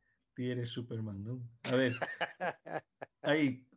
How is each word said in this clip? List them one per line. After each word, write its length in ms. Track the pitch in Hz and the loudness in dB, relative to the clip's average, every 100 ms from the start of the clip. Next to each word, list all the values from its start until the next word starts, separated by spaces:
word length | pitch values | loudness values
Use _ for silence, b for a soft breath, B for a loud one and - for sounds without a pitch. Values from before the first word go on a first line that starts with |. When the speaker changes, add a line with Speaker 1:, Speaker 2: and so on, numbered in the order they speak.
| _ _ _ - | _ _ _ -6
Speaker 1:
Ti 160 | 123 | -4
eres 160 | 123 120 | -2 -4
Superman, 560 | 131 120 113 110 98 | -4 -6 -4 -4 -6
non? 160 | 107 127 120 - 131 | -6 -6 -8 -8 0
A 80 | |
ver. 220 | 127 131 123 | 4 4 2
Speaker 2:
<laughs> 840 | - - 135 - 180 - 160 160 - _ - _ 143 | -4 -2 -6 -4 -4 -4 -6 -8 -8 _ -16 _ 2
Speaker 1:
Aí, 400 | 156 143 127 - | 4 4 2 -8